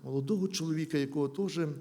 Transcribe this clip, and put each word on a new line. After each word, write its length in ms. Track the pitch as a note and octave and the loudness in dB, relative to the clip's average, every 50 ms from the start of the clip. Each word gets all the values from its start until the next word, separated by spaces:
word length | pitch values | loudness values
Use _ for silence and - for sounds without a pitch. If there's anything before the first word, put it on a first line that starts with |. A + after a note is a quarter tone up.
| - | -8
молодого 440 | B2+ C3+ C#3 C3+ C#3+ G#3+ F#3+ F#3+ | -2 -2 0 2 2 2 2 2
чоловіка, 500 | F#3+ F#3 - D#3+ E3 D#3 D#3+ D#3+ D#3+ - | 0 0 -2 0 0 0 0 0 2 2
якого 320 | C#3+ C#3 C3+ C#3 D3+ C#3+ C#3 | 2 2 2 2 0 0 0
теж 300 | C#3 - G3 F3+ D3+ E3+ E3 D3+ C#3+ - | 0 -2 -2 0 0 0 0 -2 -2 -6